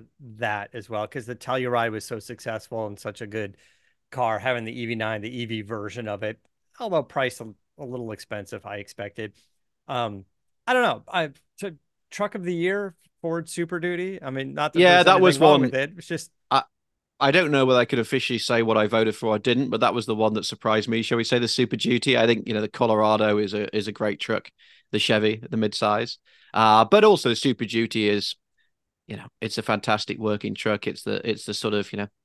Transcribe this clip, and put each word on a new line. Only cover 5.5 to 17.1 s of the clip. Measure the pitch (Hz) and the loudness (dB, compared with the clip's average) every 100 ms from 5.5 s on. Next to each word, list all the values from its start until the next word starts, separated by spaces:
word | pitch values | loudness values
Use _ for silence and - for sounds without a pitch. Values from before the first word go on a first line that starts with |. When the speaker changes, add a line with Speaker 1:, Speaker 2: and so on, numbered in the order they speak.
| 113 | -8
Speaker 1:
version | 101 110 104 117 107 | -8 -10 -10 -10 -8
of | 101 | -6
it, | 107 113 _ _ _ _ | -6 -8 _ _ _ _
although | 226 170 | -4 -4
priced | 123 147 127 - | -2 -2 -4 -4
a, | 113 101 _ - | -16 -18 _ -16
a | |
little | 131 123 113 | -12 -10 -10
expensive, | 104 - 107 98 107 | -12 -12 -12 -10 -14
I | 101 101 | -12 -12
expected. | 101 - 104 - 107 - _ _ _ _ - | -14 -14 -12 -10 -14 -14 _ _ _ _ -8
Um, | 131 117 101 - _ _ _ - | -4 -4 -8 -18 _ _ _ 0
I | |
don't | 254 | 2
know. | 226 113 - | 2 -2 -4
I, | 185 156 - _ - | -4 -4 -8 _ -12
to, | 196 151 _ _ _ | -12 -12 _ _ _
truck | - 202 214 | -6 -6 -4
of | |
the | 175 | -6
year, | 170 180 202 196 - _ _ | -2 -2 -2 -6 -12 _ _
Ford | 170 165 165 | -6 -6 -6
Super | - 165 175 | -8 -6 -4
Duty. | 175 175 185 190 | -4 -4 -6 -8
I | 135 | -8
mean, | 135 135 | -6 -6
not | 143 151 | -4 0
that | 170 | 6
Speaker 2:
Yeah, | 180 175 | 8 8
Speaker 1:
there's | 175 | 8
Speaker 2:
that | 190 | 8
was | 180 139 | 6 8
Speaker 1:
anything | |
wrong | 156 | 8
Speaker 2:
one | 147 | 8
Speaker 1:
with | 127 | 4
it. | 131 143 175 | 0 -4 -8
It's | - | -10
just | 170 - _ _ | -10 -10 _ _
Speaker 2:
I, | 135 - _ _ _ _ | 0 0 _ _ _ _